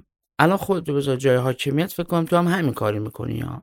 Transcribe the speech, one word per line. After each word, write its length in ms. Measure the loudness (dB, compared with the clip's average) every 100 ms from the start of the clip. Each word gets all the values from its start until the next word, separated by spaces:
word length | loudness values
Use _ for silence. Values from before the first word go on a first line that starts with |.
| -16 _ _ 2
الان 180 | 4 4
خودتو 380 | 0 -4 -2
بذار 220 | -2 0 0
جای 200 | 2 2
حاکمیت، 560 | 2 -2 -2 0 -2
فکر 100 | -4
کنم 220 | -2 -2
تو 120 | 2 2
هم 120 | 4
همین 240 | 2 0
کاری 260 | 0 -2 -2
می‌کنی 420 | -4 -8 -6 -6
ها. 220 | -6 -10